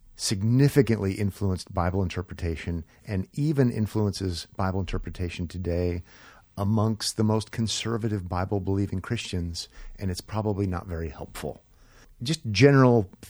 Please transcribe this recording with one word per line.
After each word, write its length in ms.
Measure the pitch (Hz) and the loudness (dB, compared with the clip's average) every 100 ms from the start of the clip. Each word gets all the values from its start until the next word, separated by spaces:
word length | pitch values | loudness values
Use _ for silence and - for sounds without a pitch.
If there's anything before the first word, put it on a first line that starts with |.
| - | -20
significantly 1000 | - - 98 110 127 139 147 113 104 98 | -8 -4 0 2 4 6 6 4 2 0
influenced 580 | 98 101 - 101 87 - | 0 -2 0 -2 -2 -4
Bible 280 | 95 87 95 | -2 0 0
interpretation 840 | 90 90 - 90 85 78 - 85 - _ | -2 -4 -8 -6 -6 -4 -4 -6 -8 _
and 220 | - 95 - | -6 -6 -4
even 360 | - 151 139 123 | -2 0 2 2
influences 760 | 113 104 110 104 - 98 82 - | 2 0 0 0 -2 -4 -4 -6
Bible 240 | - 92 95 | -2 -2 -2
interpretation 680 | 90 90 - 80 85 - 85 | -2 -4 -6 -8 -6 -6 -6
today 540 | 92 90 85 90 87 - - - - _ - | -6 -2 0 0 -2 -8 -20 -20 -20 _ -2
amongst 600 | 101 110 110 107 - - | 0 2 2 0 -4 0
the 60 | |
most 280 | 107 110 - | 2 2 -2
conservative 800 | - 110 - 110 113 110 104 87 | -4 -2 -2 -2 -2 -2 -2 -2
Bible-believing 720 | 90 92 101 92 98 95 95 | -2 0 -2 0 0 0 -2
Christians, 680 | - 117 - 90 85 82 - - - - | -4 -6 -4 -4 -4 -6 -12 -14 -16 -6
and 100 | 95 | -6
it's 120 | 87 | -6
probably 440 | - 107 107 98 98 | -6 -4 -2 -2 -2
not 180 | 90 95 | -4 -6
very 220 | 82 82 | -8 -8
helpful. 540 | - - - 71 - _ _ - - - - | -10 -14 -10 -10 -10 _ _ -20 -20 -20 -8
Just 200 | 120 165 117 | -6 -4 -2
general 580 | 98 143 139 127 120 98 - | 6 8 8 8 6 2 -6